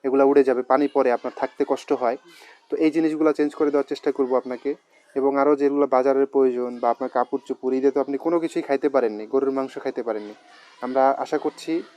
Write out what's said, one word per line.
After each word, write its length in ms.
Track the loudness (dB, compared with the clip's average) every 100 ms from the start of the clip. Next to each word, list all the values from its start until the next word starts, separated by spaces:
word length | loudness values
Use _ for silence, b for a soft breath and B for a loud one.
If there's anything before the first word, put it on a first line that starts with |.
এগুলা 200 | 0 4
উড়ে 180 | 6 6
যাবে, 180 | 4 0
পানি 260 | 2 0 2
পড়ে, 160 | 2 2
আপনার 200 | 0 -4 -6
থাকতে 260 | -8 -4 -4
কষ্ট 240 | -4 -2
হয়, 240 | -2 -2 -4 -10 B B B _
তো 80 | 0
এই 140 | 0
জিনিসগুলা 420 | 2 -2 0 0
চেঞ্জ 180 | 2 -2
করে 160 | 0 0
দেওয়ার 180 | 0 -2
চেষ্টা 220 | -4 -4
করব 220 | -2 0 0
আপনাকে। 380 | -2 -8 -8 -8 _ b b
এবং 180 | -2 0 2
আরও 180 | 2 2
যেগুলো 300 | 2 2 2
বাজারের 400 | 2 4 2 2
প্রয়োজন 520 | 2 2 0 -6 -2
বা 100 | -2
আপনার 200 | -2 -2
কাপড় 320 | -2 -2 -4 -6
চোপড়, 280 | -6 -2 2
ঈদে 140 | 2
তো 100 | 0
আপনি 160 | -4 -4
কোনো 180 | -2 -2
কিছুই 220 | -2 -6
খাইতে 260 | -4 -2 2
পারেননি, 360 | 2 0 -4 -2
গরুর 240 | -2 0
মাংস 240 | -2 -6 -8
খাইতে 240 | -8 -6
পারেননি। 320 | -6 -6 -8 -18 B B B B
আমরা 240 | -4 2 2 2
আশা 140 | -4 -4
করছি 440 | -4 -8 -6 -6 -6